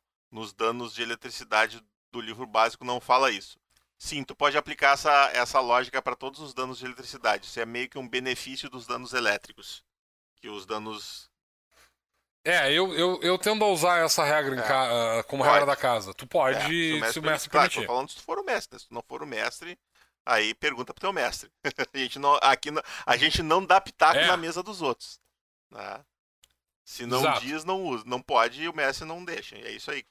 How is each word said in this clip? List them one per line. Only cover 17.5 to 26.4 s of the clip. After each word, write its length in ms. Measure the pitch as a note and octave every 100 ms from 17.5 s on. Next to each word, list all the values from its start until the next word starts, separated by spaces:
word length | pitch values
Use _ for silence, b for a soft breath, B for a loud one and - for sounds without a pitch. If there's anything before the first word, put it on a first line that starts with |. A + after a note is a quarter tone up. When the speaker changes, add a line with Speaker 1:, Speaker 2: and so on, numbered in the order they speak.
| D3+ B2
Speaker 2:
permitir. 160 | - G#2+
Speaker 1:
tô 60 |
falando 140 | B2 C#3+
se 60 | -
tu 60 |
for 160 | - G4
o 40 |
mestre, 300 | F#4+ A3 -
né? 40 | A2+
Se 80 | -
tu 60 |
não 80 | A#2 -
for 140 | -
o 40 | D3+
mestre, 520 | A2 A#2 - E3+ F3 _ b b _ B2
aí 260 | A2+ G#2+
pergunta 400 | A2+ D3+ B2 B2
pro 80 | -
teu 120 | F#3+
mestre. 360 | E3 A#2 - - _
<laughs> 300 | C#3+ - C3
A 20 | C#3
gente 200 | B2+ C#3
não, 160 | C#3+ C#3+
aqui 300 | C3+ C3 D3+
não, 100 | D3+ - B -
a 100 | C3
gente 240 | D3+ -
não 240 | D#3 F3
dá 160 | F#3+ F#3+
pitaco 380 | - - D#3 D3+
Speaker 2:
É. 80 | E3+
Speaker 1:
na 100 | F3
mesa 240 | E3 E3
dos 220 | G3 F#3
outros, 380 | E3+ - - - _ _ _ _ _
né? 340 | - G2 A#2 _ _ _ _